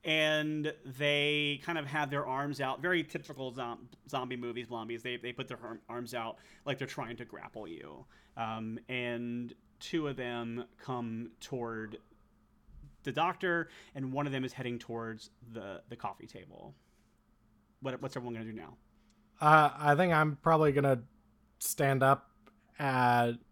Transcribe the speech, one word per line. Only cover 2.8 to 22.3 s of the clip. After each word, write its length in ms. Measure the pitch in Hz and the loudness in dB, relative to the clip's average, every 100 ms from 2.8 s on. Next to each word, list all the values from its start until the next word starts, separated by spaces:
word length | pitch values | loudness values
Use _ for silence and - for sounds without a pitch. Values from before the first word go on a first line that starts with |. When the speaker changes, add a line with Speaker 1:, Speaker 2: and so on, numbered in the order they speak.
Speaker 1:
Very 220 | 170 175 | 0 0
typical 500 | 147 160 139 135 131 | 0 -8 -10 -10 -8
zom-, 340 | 120 120 117 123 - - | -6 -8 -8 -14 -20 -6
zombie 260 | 139 127 127 | -4 -4 -6
movies, 300 | 120 120 113 | -6 -8 -8
Blombies. 380 | 117 113 117 | -8 -6 -6
They, 140 | 127 123 | -6 -6
they 140 | 123 | -8
put 160 | 120 131 | -8 -10
their 120 | 120 | -10
arm, 160 | 117 113 - | -10 -14 -10
arms 280 | 120 120 123 | -10 -6 -6
out 220 | 113 - - - - | -6 -10 -20 -12 -6
like 140 | 139 | -6
they're 80 | 135 | -6
trying 300 | - 117 117 | -6 -8 -10
to 80 | 117 | -12
grapple 420 | - - 110 95 | -14 -12 -12 -12
you. 360 | 80 76 69 - - _ - | -12 -14 -16 -20 -20 _ -8
Um, 440 | 113 113 110 117 - | -6 -6 -8 -10 -6
and 640 | 127 120 117 120 120 120 - _ _ | -4 -2 -4 -4 -6 -8 -14 _ _
two 280 | - 170 147 | -4 -2 -2
of 80 | 131 | -4
them 460 | 123 120 117 117 - _ | -6 -6 -6 -6 -10 _
come 500 | - 127 120 113 117 _ | -8 -6 -4 -6 -8 _
toward 580 | - 131 117 113 110 110 _ _ _ _ _ _ _ - - - | -10 -6 -6 -6 -8 -12 _ _ _ _ _ _ _ -20 -20 -10
the 80 | 143 | -6
doctor, 580 | 139 170 175 185 170 160 - - | 0 0 2 0 0 -2 -12 -16
and 180 | 139 131 | -8 -4
one 140 | 135 147 | -2 -2
of 60 | |
them 100 | 135 | -2
is 100 | 131 | -4
heading 260 | - 123 120 | -4 -6 -6
towards 500 | - 117 113 110 - _ 113 | -6 -6 -6 -10 -14 _ -14
the, 300 | 113 98 90 - | -12 -10 -12 -14
the 60 | 120 | -8
coffee 300 | 104 90 - | -8 -8 -16
table. 480 | - 90 - - 143 _ _ _ _ _ _ _ _ _ _ | -18 -18 -18 -18 -20 _ _ _ _ _ _ _ _ _ _
What, 200 | 135 127 | -8 -6
what's 160 | 135 131 | -6 -6
everyone 160 | 123 | -6
gonna 120 | 113 113 | -8 -8
do 20 | |
now? 220 | 107 78 - _ _ _ _ _ _ | -10 -12 -20 _ _ _ _ _ _
Speaker 2:
Uh, 300 | 151 156 147 147 | 8 10 8 4
I 160 | 147 147 | 4 6
think 180 | 180 | 6
I'm 220 | 156 151 143 | 6 4 2
probably 300 | 165 160 151 | 4 8 8
gonna 300 | 139 139 127 - _ _ _ _ _ | 6 4 4 0 _ _ _ _ _
stand 440 | - - 139 135 | -6 2 2 6
up 260 | 135 139 - | 6 6 2